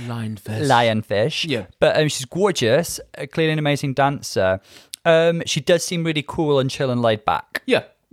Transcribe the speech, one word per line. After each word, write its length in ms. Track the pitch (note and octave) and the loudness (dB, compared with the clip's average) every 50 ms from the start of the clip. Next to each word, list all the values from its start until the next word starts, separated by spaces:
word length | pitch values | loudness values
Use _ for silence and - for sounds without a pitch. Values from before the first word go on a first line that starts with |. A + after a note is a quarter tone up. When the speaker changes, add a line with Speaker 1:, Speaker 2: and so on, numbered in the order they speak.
| A#2+ | -10
Speaker 1:
Lionfish. 600 | A#2+ A#2+ A#2 A2+ A2 A2 G2+ - G#2+ G#2+ A#2 D3 | -10 -8 -8 -8 -10 -10 -12 -10 -10 -6 -4 2
Speaker 2:
Lionfish. 840 | C3+ B2+ A#2+ A#2+ A2+ A2 G#2+ G#2 - G2+ G2+ A2+ D3+ - - - D#3+ | 4 4 4 4 4 2 0 -2 -2 0 0 0 0 -2 -4 -4 -2
Speaker 1:
Yeah. 180 | C3 A2 F#2 - _ - | -4 -4 -4 -8 _ 2
Speaker 2:
But, 200 | - D3 - C#3+ | 2 2 4 4
um, 100 | D#3 D3 | 2 0
she's 160 | - - C3 | 0 -4 -10
gorgeous, 760 | - - E3+ G3+ G3+ E3+ - B2+ G#2+ A#2+ D#3+ E3 - - - - _ - - | -8 -4 0 0 0 0 0 2 2 2 2 0 -2 -8 -12 -12 _ -14 -14
uh, 80 | D3 C3 | -14 -8
clearly 220 | - E3+ D#3+ D#3+ | -2 -2 0 0
an 60 | D#3 D#3 | 0 0
amazing 360 | D3+ D3 C#3+ C3+ - C#3 B2+ | 0 0 -2 -2 -2 -4 0
dancer. 640 | - C3+ C#3 C#3+ A2+ - - - A2 F#2+ F#2 F#2+ F#2+ _ _ - - - - - _ - | 0 0 0 0 -4 -8 -6 -2 0 2 2 0 -2 _ _ -20 -20 -18 -18 -14 _ 2
Um, 380 | E3+ E3 D#3+ E3 E3+ E3+ E3 - | 4 4 4 4 2 0 0 -4
she 140 | - - D#3 | -4 -4 -4
does 240 | - - F3 E3+ - | 2 2 2 2 0
seem 200 | - F3+ E3+ E3 | -4 -4 -2 -2
really 200 | E3 D3+ D3+ C3+ | -2 -2 -4 -4
cool 320 | - - - D#3+ D3 C#3+ C3+ | -6 -4 -2 0 2 2 2
and 120 | C3 C3 | 2 0
chill 200 | - - C#3+ B2+ | -2 -2 -2 -2
and 100 | B2 A#2+ | 0 2
laid 220 | A#2+ A2+ A2 G#2+ - | 2 2 2 2 0
back. 380 | - E2 - - _ - - - | -2 -2 -2 -4 _ -12 -10 -2
Speaker 1:
Yeah. 180 | C4 A#3+ - - - _ _ _ _ | 0 0 0 0 -4 _ _ _ _